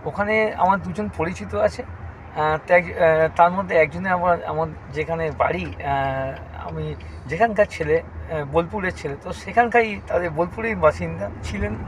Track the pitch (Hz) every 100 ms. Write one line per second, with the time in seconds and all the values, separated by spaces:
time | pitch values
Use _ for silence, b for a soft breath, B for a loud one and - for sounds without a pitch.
0 | 156 175 208 220 214 - 180 196 185 175
1 | 208 - 160 185 208 208 208 - - -
2 | - - - 156 151 156 - 180 175 -
3 | 165 160 160 - 170 185 185 180 156 170
4 | 190 180 180 170 - 156 160 156 - 143
5 | 156 165 160 135 - 170 180 - 139 139
6 | 135 135 135 131 - - - 160 156 151
7 | B B 127 160 233 214 208 - 151 165
8 | - - - 160 143 156 170 214 185 -
9 | 151 139 180 175 - 196 240 240 220 202
10 | - 170 175 151 175 226 226 202 156 -
11 | 170 165 202 - - 208 208 214